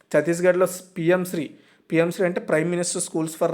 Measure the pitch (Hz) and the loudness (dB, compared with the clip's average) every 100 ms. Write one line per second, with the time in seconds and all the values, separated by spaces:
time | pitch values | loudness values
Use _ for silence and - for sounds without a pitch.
0 | - 151 151 170 180 180 180 - - - | -2 0 0 2 2 4 2 -2 -12 -2
1 | 165 185 180 180 131 - _ _ - 160 | 2 2 0 -6 -8 -12 _ _ -2 0
2 | 170 170 175 196 220 160 170 175 175 185 | 0 0 -2 -2 0 0 0 -2 -2 -6
3 | 170 170 160 - 165 | -4 -4 -4 -2 -2